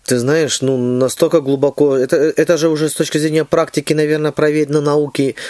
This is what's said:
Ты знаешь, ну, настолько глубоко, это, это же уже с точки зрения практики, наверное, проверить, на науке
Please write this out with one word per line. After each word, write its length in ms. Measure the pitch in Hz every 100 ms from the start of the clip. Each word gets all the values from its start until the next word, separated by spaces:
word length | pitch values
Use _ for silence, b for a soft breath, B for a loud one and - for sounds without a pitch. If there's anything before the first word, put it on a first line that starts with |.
Ты 140 | - 127
знаешь, 440 | 123 160 143 -
ну, 140 | 131 131
настолько 640 | 123 123 127 - 165 165
глубоко, 560 | 135 135 139 - 147 135
это, 200 | 127 160
это 400 | 156 - 160 165
же 120 | 160
уже 200 | 151 151
с 60 |
точки 240 | - 156 151
зрения 260 | 156 156
практики, 480 | 151 165 156 - 147
наверное, 360 | 156 151 151 151
проверить, 400 | 143 151 151 143
на 100 | 151
науке 540 | 147 147 147 - 135 -